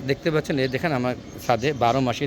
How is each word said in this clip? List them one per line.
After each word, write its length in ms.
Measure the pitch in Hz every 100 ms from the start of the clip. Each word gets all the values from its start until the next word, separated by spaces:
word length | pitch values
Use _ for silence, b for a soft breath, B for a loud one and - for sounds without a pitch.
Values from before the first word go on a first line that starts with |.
| 131
দেখতে 200 | 139 170
পাচ্ছেন 240 | 156 147 151
এই 80 | 131
দেখেন 240 | 127 175
আমার 240 | 135 123 123 - - -
ছাদে 240 | 120 131
বারো 260 | 143 117 127 127
মাসি 180 | 113